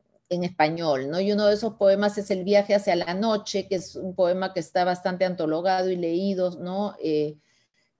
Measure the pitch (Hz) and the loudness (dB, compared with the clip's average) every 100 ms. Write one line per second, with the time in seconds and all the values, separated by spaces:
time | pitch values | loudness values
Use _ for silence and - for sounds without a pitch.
0 | _ _ - 175 175 - 156 165 165 135 | _ _ -6 -4 -2 0 0 2 0 0
1 | 135 170 196 208 208 208 220 208 196 196 | 0 -2 0 2 4 2 0 2 4 4
2 | 208 208 202 190 180 202 202 202 202 175 | 2 -2 -4 -4 2 2 4 2 2 0
3 | 170 185 220 214 208 202 190 185 175 135 | 0 -2 0 -2 -2 -6 -2 -4 -6 -10
4 | 185 185 175 185 185 185 160 185 180 180 | -8 0 2 2 -2 -4 -2 0 0 0
5 | 190 180 185 175 156 156 185 185 185 180 | -2 0 -2 0 -2 0 0 0 0 -2
6 | 170 170 196 185 180 170 180 190 208 - | -2 0 0 0 -2 -4 -6 -4 -4 -4
7 | 160 151 151 151 _ _ _ _ _ | -2 0 -2 -6 _ _ _ _ _